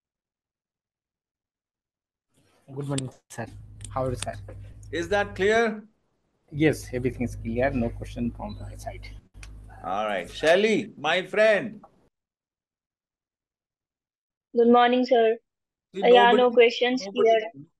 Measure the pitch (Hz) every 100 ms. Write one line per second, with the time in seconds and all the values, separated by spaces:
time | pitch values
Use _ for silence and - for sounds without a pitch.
0 | _ _ _ _ _ _ _ _ _ _
1 | _ _ _ _ _ _ _ _ _ _
2 | _ _ _ _ _ _ _ 135 139 135
3 | 131 - _ - 110 - - - - 131
4 | 131 123 - - - - - - - 156
5 | 170 202 202 - 202 226 226 214 - _
6 | _ _ _ _ _ 147 151 - - 123
7 | 127 123 117 - 110 117 139 131 117 -
8 | - 127 117 - 104 - 101 101 - -
9 | - - _ - - - - - 87 101
10 | 107 95 87 - 156 185 220 180 104 127
11 | 147 185 185 202 220 196 120 - - _
12 | _ _ _ _ _ _ _ _ _ _
13 | _ _ _ _ _ _ _ _ _ _
14 | _ _ _ _ _ 233 233 240 240 254
15 | 247 240 226 233 _ _ _ _ _ 185
16 | 240 247 240 247 247 240 233 240 247 254
17 | 202 - 226 226 220 139 151